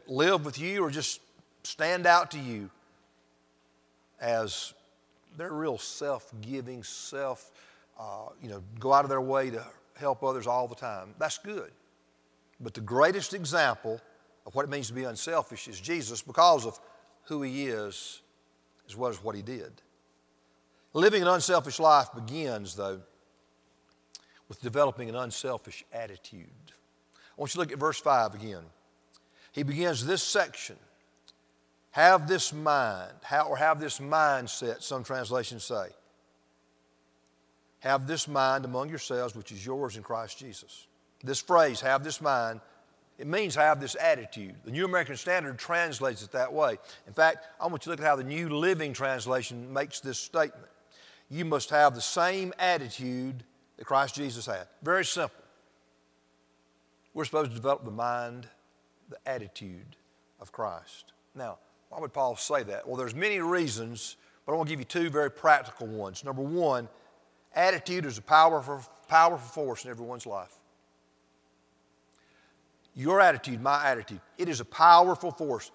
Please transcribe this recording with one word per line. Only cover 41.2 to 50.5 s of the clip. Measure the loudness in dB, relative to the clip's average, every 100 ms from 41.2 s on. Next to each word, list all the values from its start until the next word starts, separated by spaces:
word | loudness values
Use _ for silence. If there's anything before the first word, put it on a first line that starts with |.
This | -6 -6
phrase, | 4 6 6 4
"have | 0 0
this | 0 -4
mind," | 0 0 0 -6 -14 _ _ _ _ -14
it | -4
means | -2 0 4
"have | 4 4
this | 0 0
attitude." | 2 2 -2 -12 -12 -14
The | -8
New | -4 0
American | 0 -2 -4
Standard | -2 -2 -2 -8
translates | -2 0 0 -2 -4 -4
it | -6
that | -2 -2
way. | 2 0 0 -8 -20 -6
In |
fact, | 4 4 4 -6 -6
I | -6
want | -4
you | -6
to |
look | -2
at | 2
how | 2
the |
New | 0 -6 -4
Living | 0 0 0 -2
Translation | -4 -4 -4 -2 -2 -4 -10 -8
makes | -6 -6 -8
this | -10 -10
statement. | -4 -2 -2